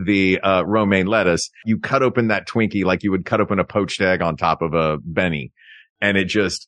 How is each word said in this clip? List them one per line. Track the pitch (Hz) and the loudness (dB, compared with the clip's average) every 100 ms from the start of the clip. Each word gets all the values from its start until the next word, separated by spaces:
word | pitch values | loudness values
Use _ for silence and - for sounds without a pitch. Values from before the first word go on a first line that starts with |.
| 92 | 0
the, | 98 95 90 | 2 2 2
uh, | 98 92 | 2 2
romaine | 85 110 101 95 92 | 2 0 2 2 2
lettuce. | 110 90 82 - - 113 | 2 2 0 -2 -8 -4
You | 110 | -4
cut | - 135 | -2 0
open | 127 123 113 | 0 0 0
that | 101 - | -2 -2
Twinkie | 117 107 101 92 | -2 -2 0 0
like | 90 | 0
you | 104 | 0
would | 95 - | -2 0
cut | 110 | 0
open | 101 98 | 0 -2
a | |
poached | - 104 92 - | -2 -2 -2 0
egg | 95 92 | 0 0
on | 85 76 | -2 -2
top | 85 80 | -2 0
of | 82 82 | -2 0
a | 80 76 | 0 -2
Benny. | 82 80 90 73 62 _ - - _ - | -4 -2 -2 -2 -8 _ -20 -20 _ -4
And | 101 98 | 0 0
it | 90 | 0
just, | 107 95 - | 0 0 -2